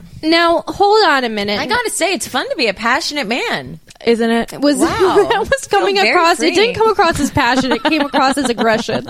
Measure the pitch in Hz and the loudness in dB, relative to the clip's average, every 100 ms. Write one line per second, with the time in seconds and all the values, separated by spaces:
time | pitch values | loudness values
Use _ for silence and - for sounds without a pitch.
0 | - - 311 330 339 339 - 320 403 427 | -20 -6 0 2 2 0 -2 0 2 4
1 | 370 277 247 214 202 208 320 466 453 - | 4 2 0 -4 -4 -4 -2 -2 -4 -2
2 | 359 359 - 254 427 453 226 185 226 277 | -2 -2 -4 -6 -4 -2 -2 -2 -2 -2
3 | - 294 208 254 466 190 127 160 - - | -2 -6 -4 -4 -4 -6 -8 -16 -20 -6
4 | - 226 226 233 - - 285 269 302 440 | 0 0 2 0 -2 -2 0 2 0 2
5 | 392 392 381 415 453 539 - 403 381 392 | 2 4 2 0 0 -4 0 0 2 2
6 | 381 330 330 339 311 349 453 440 440 415 | 2 4 4 2 0 2 0 2 0 2
7 | 339 - 269 - 240 254 262 294 302 311 | 2 0 -2 0 0 2 0 0 0 0
8 | 285 285 269 269 254 220 226 220 226 240 | 0 0 2 0 -2 0 0 0 -2 -6
9 | 254 | -6